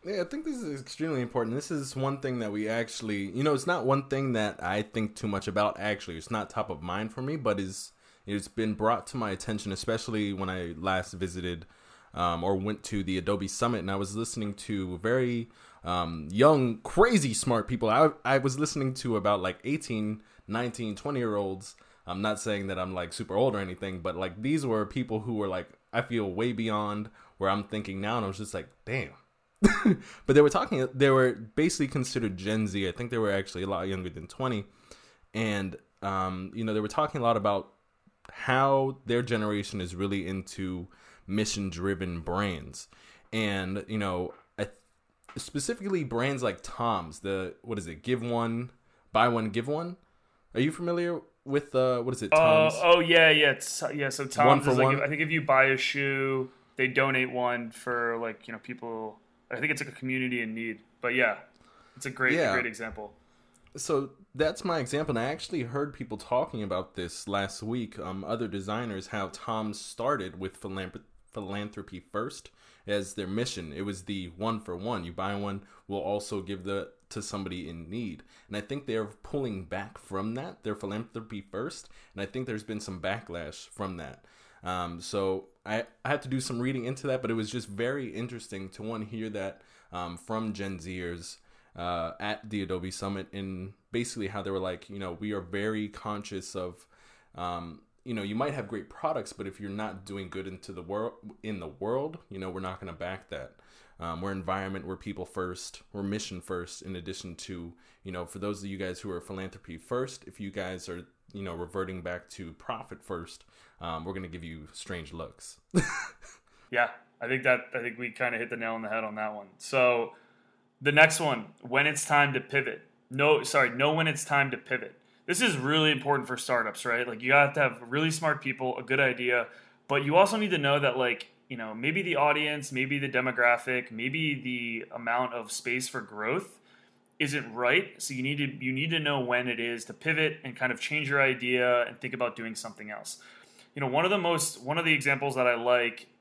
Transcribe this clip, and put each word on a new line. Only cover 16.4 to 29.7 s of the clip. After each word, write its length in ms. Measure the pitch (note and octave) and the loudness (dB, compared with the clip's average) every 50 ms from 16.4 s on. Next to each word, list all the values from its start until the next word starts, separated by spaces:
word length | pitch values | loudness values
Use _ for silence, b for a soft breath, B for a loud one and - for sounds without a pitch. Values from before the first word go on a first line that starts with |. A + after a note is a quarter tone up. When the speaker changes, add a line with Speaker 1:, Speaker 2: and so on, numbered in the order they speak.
| B2 D3+ D#3+ C#3+ C3 A#2+ A2+ - | 8 10 10 8 6 2 0 -2
Speaker 1:
crazy 560 | - - - E3+ G#3 A#3+ A#3+ G3 C#3 C3 G#2+ | -8 -2 6 6 6 8 8 6 4 4 0
smart 320 | - - C3 A#2+ A2+ G2+ - | 0 2 2 2 2 2 0
people. 220 | A#2 A2+ A#2 A2 | -2 0 2 4
I, 200 | G#2+ C3 D#3 D#3 D3+ - - | 6 8 8 6 6 2 2
I 140 | B2 C3+ C#3 | 4 4 4
was 200 | C3 C#3 B2+ C3+ | 4 2 2 2
listening 360 | D3+ D3 - D3 C3+ C3 B2+ | -2 -2 0 0 0 0 -2
to 220 | - - B2+ A2+ | -2 -2 0 0
about, 240 | G#2 F#2 G#2 G#2 G2 | 2 4 4 4 4
like, 180 | F2+ F#2 F#2 - - | 2 -2 -4 -4 -4
eighteen, 580 | B2 C#3+ D#3 - - A#2+ A2 G#2+ G#2+ G#2+ G#2+ b b b b b | -4 -4 -4 -2 -4 -2 -2 -2 -2 -4 -6 b b b b b
nineteen, 480 | - G2+ A2+ B2 B2 A2+ - A#2+ G#2+ G2+ | -4 -4 -2 -2 -2 -4 -4 -6 -6 -6
twenty-year-olds. 800 | - - D3 C#3+ C3 B2 A2+ G#2 G2+ G2+ G2 F#2+ F#2+ G#2 - - b b b b b b | -4 -4 -4 -2 0 0 0 0 0 0 -2 -4 -6 -8 -16 -18 b b b b b b
I'm 160 | - F2+ F#2+ | -8 -4 -2
not 180 | G2+ G#2+ G#2+ G#2 | 0 0 -2 -2
saying 280 | - A#2 G#2 G2+ G2 G2 | -2 -2 -2 -2 -2 -4
that 100 | F#2+ F2+ | -2 -4
I'm, 160 | F#2 F#2+ F#2 | -4 -4 -4
like, 180 | F2+ F2 E2+ | -6 -6 -6
super 220 | - - A2+ - F#2 | -6 -8 -6 -2 2
old 200 | G2+ B2+ C3+ G#2+ | 4 4 4 4
or 20 | G#2 | 0
anything, 420 | G2 F#2 F2+ - - F#2+ F#2 F2+ | -4 -4 -6 -6 -6 -6 -6 -4
but, 140 | E2 F#2 E2 | -4 -4 -2
like, 240 | E2+ F#2+ F#2 E2+ G2+ | -2 -4 -4 -4 -4
these 240 | A2 C3+ D#3 D#3 C#3 | -2 0 0 2 2
were 220 | B2+ A2+ G#2+ G#2 | 2 2 2 0
people 340 | G#2 - C3+ B2 - A2+ G#2+ | 0 -2 -4 -2 -2 -2 -4
who 140 | G#2+ A#2+ A2+ | -2 -2 -2
were, 140 | G#2+ G#2 F#2+ | -2 0 0
like, 200 | F#2 F#2 F2 - - _ _ _ | -2 -4 -4 -8 -14 _ _ _
I 100 | - A2+ | -2 -2
feel 280 | A#2+ - A#2+ A2+ G#2 G2 | -2 0 0 0 0 0
way 220 | F2+ F#2+ A#2 B2 | 0 0 0 0
beyond 580 | A#2 G#2 A2+ A2 G#2+ G#2+ G#2+ G#2 G#2 G#2 G#2+ G#2+ b b b b b b | 0 -2 -2 0 0 0 0 -2 -4 -4 -6 -8 b b b b b b
where 120 | G2 F#2+ | 2 2
I'm 140 | G2 G#2 G2+ | 2 2 0
thinking 360 | - - G#2+ G#2 - F#2+ F#2+ | -4 -4 -6 -4 -4 -4 -4
now, 160 | G2 G#2+ A#2 A#2+ | -2 0 0 0
and 60 | G#2+ | -2
I 40 | G2 | -2
was 100 | F#2+ F#2+ | -4 -6
just 160 | G#2+ G2 - | -8 -6 -6
like, 140 | F#2 D#2+ - _ _ _ | -8 -8 -8 _ _ _
"Damn." 260 | - A#2+ C3+ A2 - - - _ _ _ _ _ _ _ _ | -4 -4 -4 -4 -6 -10 -18 _ _ _ _ _ _ _ _
<laughs> 380 | - G#3+ | 6 6